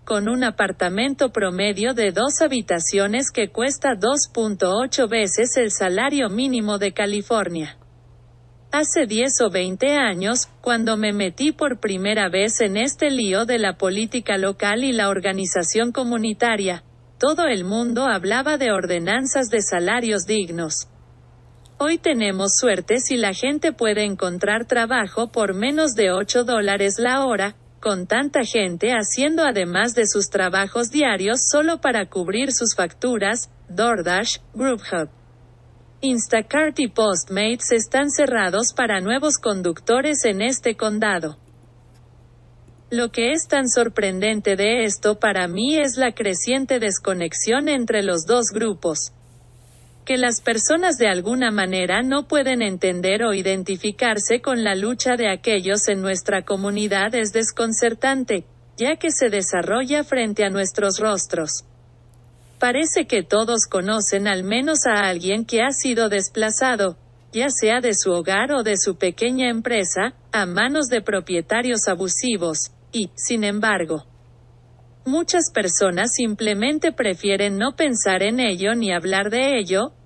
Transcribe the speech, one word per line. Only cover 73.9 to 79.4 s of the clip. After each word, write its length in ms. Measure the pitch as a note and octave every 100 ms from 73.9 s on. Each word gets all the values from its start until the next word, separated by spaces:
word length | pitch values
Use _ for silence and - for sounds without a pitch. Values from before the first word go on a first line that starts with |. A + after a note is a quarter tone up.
| D#3 - - - - - - - - - - C4
muchas 420 | D4+ F4 F4+ D#4
personas 640 | - F3+ - G3 F3 A#3
simplemente 800 | - A#3 G#3 G#3+ G3+ B3 D4+ E4
prefieren 640 | - A3+ F3+ G3+ G3 G3+ G3
no 180 | B3 -
pensar 460 | D4+ A#3 G3 F#3
en 180 | G3+ B3
ello 360 | A#3+ F3+ G3 A#3
ni 180 | G#3
hablar 380 | F3 F3 F#3+ G3+
de 260 | A#3